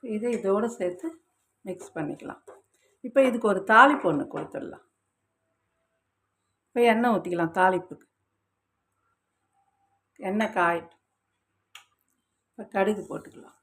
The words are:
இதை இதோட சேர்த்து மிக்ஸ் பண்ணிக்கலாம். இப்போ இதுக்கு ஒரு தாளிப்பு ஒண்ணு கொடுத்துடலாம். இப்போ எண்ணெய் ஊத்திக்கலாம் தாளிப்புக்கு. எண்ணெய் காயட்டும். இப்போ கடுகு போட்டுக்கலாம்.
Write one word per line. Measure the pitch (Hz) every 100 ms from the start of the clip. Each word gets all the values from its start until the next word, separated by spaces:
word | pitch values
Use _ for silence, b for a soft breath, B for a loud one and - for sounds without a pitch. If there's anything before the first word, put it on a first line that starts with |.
| 254 214
இதை | 240 233
இதோட | 190 196 226 -
சேர்த்து | 180 180 330 - _ _ _ _ 196
மிக்ஸ் | 180 - -
பண்ணிக்கலாம். | 151 - - - - - _ _ _ _ 254
இப்போ | 277 262
இதுக்கு | 233 220
ஒரு | 190 185
தாளிப்பு | 220 277 294 185
ஒண்ணு | 147 -
கொடுத்துடலாம். | - 156 - 90 - _ _ _ _ _ _ _ _ _ _ _ _ _ _ _ _ _ _ _
இப்போ | - 240
எண்ணெய் | 220 240 208
ஊத்திக்கலாம் | 165 175 165 175
தாளிப்புக்கு. | 185 185 180 170 _ _ _ _ _ _ _ _ _ _ _ _ _ _ _ _ _ _ _ _ _ _ 196
எண்ணெய் | 202 220 196
காயட்டும். | 175 170 165 _ _ _ _ _ _ _ _ - _ _ _ _ _ _ _
இப்போ | - 214 208
கடுகு | 196 208 -
போட்டுக்கலாம். | - - - - _